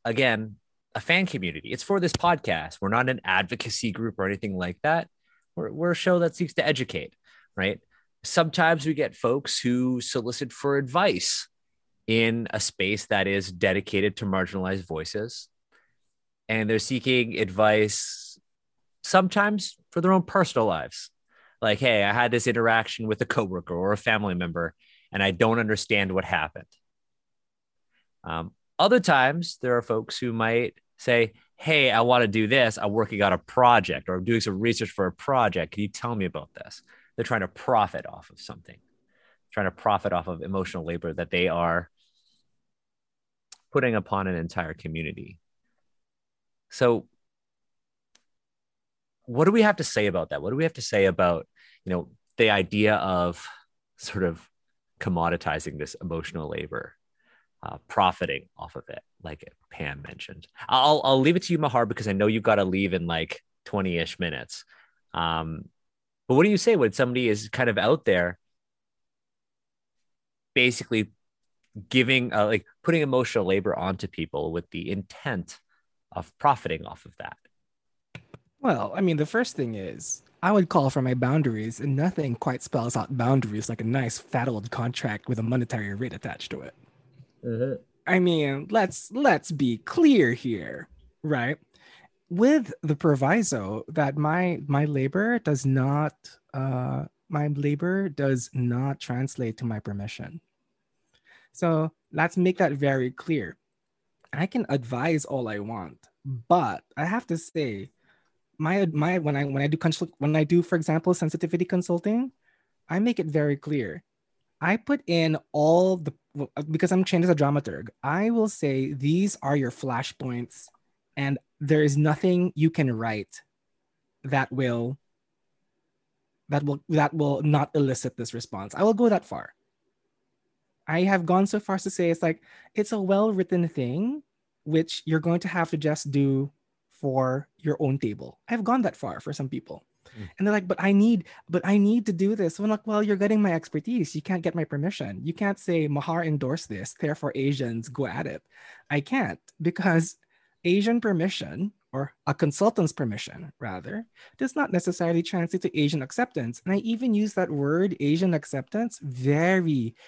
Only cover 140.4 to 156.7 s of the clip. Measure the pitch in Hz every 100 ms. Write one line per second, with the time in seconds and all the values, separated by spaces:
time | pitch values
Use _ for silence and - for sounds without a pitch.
140.4 | 202 208 180 185 190 202 220 220 - -
141.4 | - 175 185 202 202 233 214 170 196 214
142.4 | 170 160 214 208 220 214 208 196 202 214
143.4 | 202 165 - 151 214 240 156 156 - 185
144.4 | 170 170 156 143 165 - 113 95 147 165
145.4 | 202 202 - 170 151 143 151 170 165 147
146.4 | 131 160 - 104 104 - 151 156 143 -
147.4 | 135 139 123 113 113 127 127 - - -
148.4 | _ _ - - - 147 143 262 156 82
149.4 | _ - 165 180 190 165 165 - _ _
150.4 | _ _ 175 196 208 233 220 175 180 -
151.4 | 151 76 202 - _ 135 143 _ - 143
152.4 | 151 - 208 220 160 - 123 107 - -
153.4 | 160 - 117 92 101 214 233 _ - -
154.4 | 262 302 285 175 180 175 170 170 170 185
155.4 | 170 185 - - 147 156 131 - 247 156
156.4 | 120 123 -